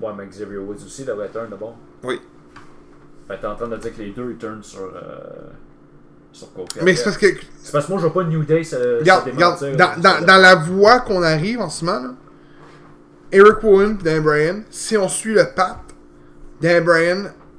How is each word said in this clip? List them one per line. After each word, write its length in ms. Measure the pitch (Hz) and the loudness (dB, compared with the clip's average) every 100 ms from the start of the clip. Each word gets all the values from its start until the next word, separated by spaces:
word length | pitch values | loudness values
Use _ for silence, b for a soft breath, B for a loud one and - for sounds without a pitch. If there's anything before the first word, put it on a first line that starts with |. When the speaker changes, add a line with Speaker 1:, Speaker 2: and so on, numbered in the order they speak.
Speaker 1:
Ouais, 100 | 107 101 | -12 -12
mais 80 | 98 | -16
Xavier 320 | 95 98 101 | -16 -14 -12
Woods 180 | 98 101 98 | -12 -14 -16
aussi, 160 | 135 | -14
il 20 | 127 | -10
devrait 240 | 104 98 | -8 -10
turn 200 | 110 113 | -10 -14
de 60 | 98 | -14
bon. 180 | 110 117 - - | -16 -16 -20 -14
Speaker 2:
Oui. 160 | 123 - - - - - - - - - - - - | -10 -10 -12 -20 -20 -20 -20 -20 -20 -20 -20 -20 -16
Speaker 1:
Ben, 80 | 98 | -12
t'es 60 | 107 | -10
en 80 | 104 | -10
train 120 | 117 | -10
de 100 | 110 | -10
dire 180 | 113 113 | -12 -12
que 60 | |
les 80 | 104 | -14
deux, 200 | 107 123 | -12 -12
ils 60 | 107 | -10
turnent 260 | 110 107 | -14 -14
sur, 180 | - 98 | -18 -16
euh... 720 | 95 87 - - - - - - - - _ - - - _ | -16 -14 -18 -18 -18 -20 -20 -20 -20 -20 _ -20 -20 -20 _
sur 200 | - - | -20 -20
Kofi 240 | - 92 - | -16 -14 -2
Speaker 2:
Mais 40 | |
Speaker 1:
après. 140 | 175 175 | 0 0
Speaker 2:
c'est 80 | |
parce 140 | 208 160 | -2 0
que 100 | 196 - - - | -2 -2 -14 -20
Speaker 1:
C'est 100 | - | -6
parce 140 | 147 156 | -4 -4
que 60 | |
moi, 100 | 190 | -4
je 60 | 165 | -2
vois 60 | 175 | -2
pas 40 | 170 | -4
New 160 | 160 | -4
Day 200 | 151 160 | 0 -2
se, 120 | 160 131 123 120 | -2 -4 -2 2
Speaker 2:
Regarde, 260 | 165 180 135 | 4 2 2
Speaker 1:
se 40 | |
Speaker 2:
regarde, 280 | 127 175 156 | 0 0 0
Speaker 1:
démentir, 160 | 139 139 | -4 0
Speaker 2:
dans, 140 | 180 | 0
Speaker 1:
là, 40 | 170 | 2
Speaker 2:
dans, 220 | 190 156 | 2 4
Speaker 1:
ça 60 | 170 | 6
Speaker 2:
dans 160 | 190 | 8
la 140 | 185 185 | 8 6
voie 440 | 160 190 208 247 | 2 4 6 6
qu'on 200 | 247 190 | 2 -2
arrive 400 | 165 156 196 240 | 0 0 -2 -6
en 80 | 170 | -8
ce 160 | - 165 | -6 -6
moment, 160 | 240 254 | -6 -8
là, 60 | 254 - - B B B B B B _ - - | -16 -20 -20 B B B B B B _ -20 0
Eric 260 | 196 208 214 | 8 8 6
Rowan 360 | 220 196 208 208 | 4 4 4 0
pis 60 | |
Dan 200 | 165 156 | -2 0
Bryan, 400 | 151 147 156 208 - | 2 2 0 -4 -12
si 260 | - - 214 | -12 -4 -2
on 100 | 185 | -2
suit 260 | - 220 208 | -4 0 0
le 100 | - - | 0 0
path, 240 | 185 - - - - b b b - - | -4 -4 -20 -20 -20 b b b -20 -4
Dan 220 | 160 175 | 0 2
Bryan 480 | 165 165 170 185 202 - - | 4 2 2 -2 -8 -16 -20